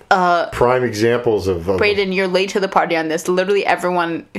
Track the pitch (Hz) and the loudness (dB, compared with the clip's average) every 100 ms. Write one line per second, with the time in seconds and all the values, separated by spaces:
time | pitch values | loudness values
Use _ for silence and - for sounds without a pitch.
0 | - 190 180 175 160 - 120 127 123 107 | 0 2 2 2 0 0 2 2 0 2
1 | 113 120 120 104 92 90 85 95 208 202 | 2 2 2 0 0 -2 0 0 2 0
2 | 190 185 190 185 196 208 190 190 160 165 | 0 -2 0 0 0 -2 -2 0 0 -2
3 | 160 156 - 180 185 202 - 175 180 180 | -2 -4 -2 -2 0 0 0 -2 -2 -2
4 | 165 165 - | -2 -6 -10